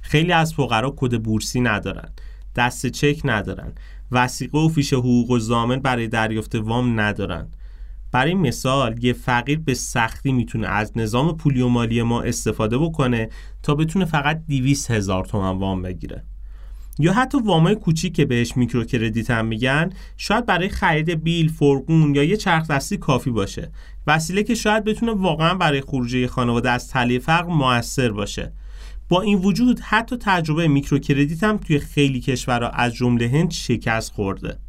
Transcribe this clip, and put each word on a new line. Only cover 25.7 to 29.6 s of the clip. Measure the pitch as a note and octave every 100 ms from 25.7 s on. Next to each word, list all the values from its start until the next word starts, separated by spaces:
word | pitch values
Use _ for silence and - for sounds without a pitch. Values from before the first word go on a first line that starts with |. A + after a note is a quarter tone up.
| C#3
خروجی | C3+ C3+ A#2+ B2+ B2
خانواده | B2+ A#2+ A#2 B2
از | B2 -
تله | C3 B2 B2
فقر | C#3 E3 F3
مؤثر | E3 C3 A#2+ A#2 - B2
باشه. | G#2 G#2 - G#2 - - - - - -
با | F3+
این | G#3 G3+
وجود | F#3+ F#3+